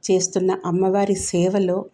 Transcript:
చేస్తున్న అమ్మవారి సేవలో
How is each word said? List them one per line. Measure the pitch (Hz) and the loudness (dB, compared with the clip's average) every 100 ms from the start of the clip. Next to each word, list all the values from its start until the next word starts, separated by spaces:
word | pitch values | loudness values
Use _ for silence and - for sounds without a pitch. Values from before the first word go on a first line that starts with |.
| - | 2
చేస్తున్న | 185 185 190 185 - 175 | 0 0 -2 0 -2 -2
అమ్మవారి | 175 190 196 196 190 | 0 2 2 0 0
సేవలో | - 175 180 202 185 180 - | 0 0 2 2 0 -2 -6